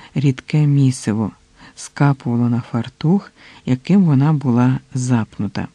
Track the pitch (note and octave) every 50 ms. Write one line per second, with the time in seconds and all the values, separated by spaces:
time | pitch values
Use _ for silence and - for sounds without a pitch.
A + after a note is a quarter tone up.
0 | - - - D3 C3 C#3+ B2+ - - - - D3+ D3+ D3 C#3+ C#3 C#3 C3 B2+ -
1 | - - G2+ A2 A2 F2+ - _ _ _ _ _ - - - - - - - -
2 | C#3+ C#3+ C3+ C3 - B2+ A#2+ A#2+ A#2+ A#2+ A#2+ A#2 A#2 - - A#2 A#2 C3 - -
3 | - D3+ F#3 G3+ - - _ _ - - - - - - B2+ B2+ - - F3 G3+
4 | F#3+ E3 C#3+ C3 C#3 D#3 D#3+ C#3+ C#3+ C3+ A#2 A#2+ B2 B2+ C3 C3+ - _ - C3
5 | B2 B2+ B2+ A#2 G#2+ - - - G#2 G2 - G#2 F2+ -